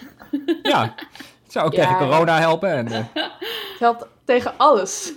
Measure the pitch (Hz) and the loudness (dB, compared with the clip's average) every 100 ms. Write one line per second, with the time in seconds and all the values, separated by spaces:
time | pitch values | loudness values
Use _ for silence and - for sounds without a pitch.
0 | - - - 294 - 320 - 269 113 - | -20 -20 -8 -6 -4 -2 2 2 0 -6
1 | - - - _ _ - 156 180 147 180 | -20 -20 -20 _ _ -2 0 2 2 2
2 | 135 156 170 160 160 165 196 147 117 110 | 2 2 4 2 2 0 0 -2 -2 -4
3 | 113 - - - 440 - 403 - 233 233 | -6 -8 -8 -10 -12 -10 -12 -2 0 0
4 | - _ - 247 247 - 285 226 190 - | -8 _ 0 0 0 2 4 4 0 -8
5 | 349 | -10